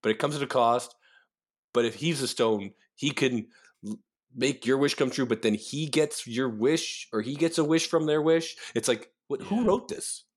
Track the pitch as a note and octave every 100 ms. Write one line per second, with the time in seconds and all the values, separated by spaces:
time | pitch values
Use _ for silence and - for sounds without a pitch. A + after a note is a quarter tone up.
0 | A2 A2 C#3+ D3 C3+ C3 A#2 A#2+ - -
1 | _ _ _ _ _ _ _ B2 A#2 G#2+
2 | D#3 D3+ B2+ - A#2 G#2+ G2 _ _ _
3 | C#3+ C#3 C3 B2 G#2+ _ _ _ G#2 G#2+
4 | _ _ _ B2+ B2+ C3+ A2+ C3+ C#3 -
5 | C3 B2+ B2 D3 A2+ G#2 - C#3+ D#3 D#3
6 | D3+ - - A#2 C3 G#2+ A#2+ D#3+ - -
7 | - A2+ G#2+ C#3 E3 E3 D3+ D#3+ - E3
8 | D#3 D3+ D3+ E3 D#3+ - - A#2 A2+ A2+
9 | - _ _ C#3 - G#3+ A3+ G3+ - -
10 | - - _